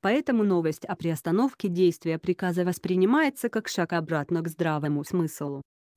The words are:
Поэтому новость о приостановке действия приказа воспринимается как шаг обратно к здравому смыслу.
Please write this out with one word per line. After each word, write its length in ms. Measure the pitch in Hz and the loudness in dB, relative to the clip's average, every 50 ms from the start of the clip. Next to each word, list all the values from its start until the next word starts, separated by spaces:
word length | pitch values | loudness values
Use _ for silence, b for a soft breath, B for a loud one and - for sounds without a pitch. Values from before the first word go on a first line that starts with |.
Поэтому 440 | - 196 220 285 311 - 262 226 208 | 2 2 2 2 2 2 2 2 4
новость 400 | 208 190 175 165 160 156 - - | 4 4 2 2 0 -2 -4 -6
о 100 | - 185 | -8 -8
приостановке 720 | - - 170 160 151 - - 165 202 247 277 - _ - | -4 -2 -2 -2 -2 -2 0 2 2 2 0 -2 _ -4
действия 540 | 202 175 175 185 175 165 - - 165 160 160 | -2 2 4 4 4 4 2 -4 -4 -4 -4
приказа 440 | - - 180 _ - 185 175 180 180 | -2 -2 -2 _ 0 -2 0 0 0
воспринимается 840 | 175 - - - - 185 180 185 202 247 302 320 285 277 - - 233 | 0 -2 -4 -2 -2 2 2 4 4 4 4 2 2 0 -2 -6 -4
как 180 | - 220 214 | -4 -4 -6
шаг 280 | - - - 175 165 - | -4 -2 -2 -2 0 0
обратно 480 | 170 160 151 - 151 143 - 175 170 165 | -4 -2 -2 -2 -4 -2 0 -2 -2 -2
к 60 | 165 | -4
здравому 540 | 160 _ 170 165 156 151 143 156 151 143 147 | -4 _ -2 0 0 0 -2 -2 -2 -2 -4
смыслу. 600 | - - 180 165 156 - - 151 143 139 139 139 _ _ _ _ _ _ | -2 -2 0 0 -2 -4 -6 -8 -8 -8 -8 -12 _ _ _ _ _ _